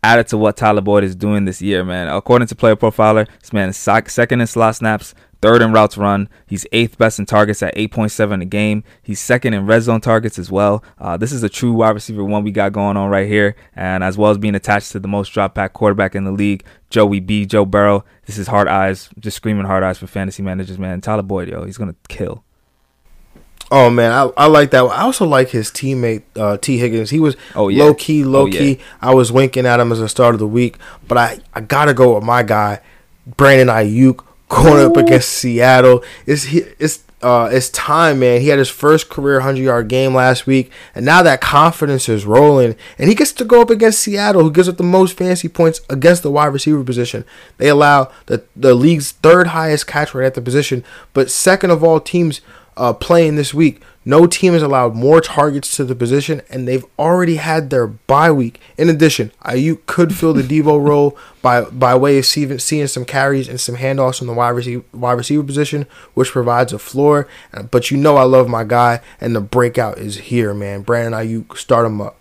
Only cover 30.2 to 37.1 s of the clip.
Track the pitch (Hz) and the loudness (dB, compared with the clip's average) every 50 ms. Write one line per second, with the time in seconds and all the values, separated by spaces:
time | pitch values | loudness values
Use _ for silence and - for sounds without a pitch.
30.2 | 131 120 117 107 110 107 107 120 123 117 - - - - - - - - - 123 | 2 2 2 0 -2 -2 -2 -2 -2 -2 -4 -10 -20 -20 -20 -20 -8 -4 0 0
31.2 | 120 113 113 - - - - - 110 - 143 139 147 147 139 120 131 123 117 104 | 0 0 -2 -10 -18 -14 -14 -14 -8 -4 -2 0 2 0 2 4 4 4 4 2
32.2 | 104 113 120 123 120 104 110 107 104 104 104 98 _ _ _ _ _ _ _ _ | 0 0 0 0 0 0 0 0 0 -2 -4 -6 _ _ _ _ _ _ _ _
33.2 | _ 127 120 - 139 139 139 131 127 123 117 113 110 104 107 117 131 131 123 - | _ -18 -2 2 4 4 6 6 4 4 2 0 0 0 2 4 4 4 2 0
34.2 | - _ _ _ _ _ - - 135 160 147 147 - - 339 339 - - - - | -8 _ _ _ _ _ -2 4 6 6 6 6 6 4 4 4 4 4 4 2
35.2 | 120 - - - - 123 117 117 120 127 131 127 127 127 127 120 - - - - | 2 -2 -8 -6 -4 -4 0 2 4 6 6 6 8 6 6 6 2 -6 -20 -18
36.2 | - - 147 147 135 131 143 170 - - - _ 143 156 - - _ _ | -4 -4 -4 -4 -2 -2 -2 -2 -2 -2 -10 _ -4 -4 -4 -6 _ _